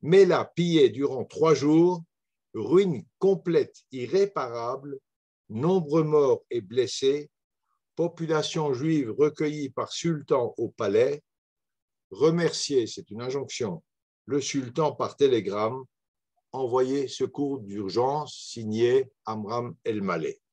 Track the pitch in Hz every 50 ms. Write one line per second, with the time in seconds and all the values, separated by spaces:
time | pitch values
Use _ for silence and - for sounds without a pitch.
0 | - 139 170 196 196 180 165 135 107 - _ - 175 175 165 160 143 117 107 123
1 | 139 139 131 127 107 - - - 151 160 156 123 127 147 156 160 170 180 180 170
2 | 165 _ _ _ _ _ _ _ _ _ _ 110 104 - 147 185 202 185 151 110
3 | - _ _ _ - 190 196 170 - 180 165 156 - - _ - _ _ - 131
4 | 123 113 135 190 196 196 - 156 135 123 117 120 117 120 127 135 139 143 139 135
5 | _ _ _ _ _ _ _ _ _ _ 107 110 135 165 190 190 165 143 143 165
6 | 156 156 151 151 143 135 120 - _ _ - 120 107 90 113 127 123 - - -
7 | - 135 139 147 147 - _ _ _ _ _ _ _ _ _ _ _ _ _ -
8 | 165 170 165 - 165 151 160 151 147 - - 165 156 147 135 120 139 160 160 151
9 | 135 110 107 - 147 151 151 - 160 151 151 151 143 135 127 - 113 - - -
10 | - 170 165 147 131 - 156 110 120 117 - - 120 101 - - 117 101 98 107
11 | 123 135 143 147 _ _ _ _ _ _ _ _ _ _ _ _ _ _ _ _
12 | _ _ 95 98 131 160 165 175 170 160 160 - - - 143 131 113 101 - -
13 | 87 _ 98 110 120 127 131 143 131 - - - 123 104 87 82 _ _ _ _
14 | _ _ _ _ _ - 135 147 135 - - 143 127 120 120 - 156 147 143 -
15 | 123 101 - _ 143 135 123 113 95 98 98 104 107 113 127 131 131 _ _ _
16 | _ _ _ _ _ _ _ _ _ _ - 127 135 120 117 127 127 131 135 143
17 | 135 123 - - 131 127 - - 143 139 139 131 110 98 101 104 101 95 90 110
18 | 123 131 143 151 147 131 - - - - - 113 113 107 107 110 117 120 127 135
19 | 131 123 _ _ _ - 110 107 104 98 110 120 120 120 - _ _ 117 110 107
20 | 98 95 87 82 78 71 - _ _ _